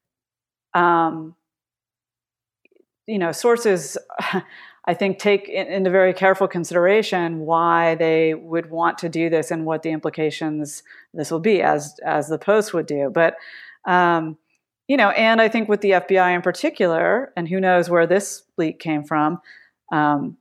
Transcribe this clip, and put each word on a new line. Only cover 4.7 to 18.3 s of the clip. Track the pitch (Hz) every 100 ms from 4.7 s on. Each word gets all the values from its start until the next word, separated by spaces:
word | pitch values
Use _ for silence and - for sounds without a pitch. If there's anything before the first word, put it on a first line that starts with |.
| _ -
I |
think, | 170 196 190
take | 208 196 -
in, | 185 190
into | 190 190
very | 190 185
careful | 180 190 185 190
consideration | 175 160 175 175 214 208 180 165 160
why | 156 165 170 170 170 165
they | 160 160 160 160
would | 165 165 160
want | 165 170 -
to | 175
do | 165 165
this | 160 156
and | 165 160
what | 156
the | 160
implications | 156 156 160 156 151 156 151 147 - - - _
this | - 143
will | 165
be, | 202 190
as, | 151 151 147 - 160
as | 151 143
the | 156
Post | - 214 202
would | 170 156
do. | 147 135
But, | 170 165 - - - - - -
um, | 180 175 170 160 156 _ _ _ _ -
you | 269
know, | 208
and | - 226 226
I | 220
think | 226 214
with | 208
the | 208
F | 180 180
B | 190
I | 180
in | 180
particular, | 180 175 302 294 180 165 170 214 277 -
and | 165
who | 190
knows | 185 180 170
where | 170 165
this | 190 196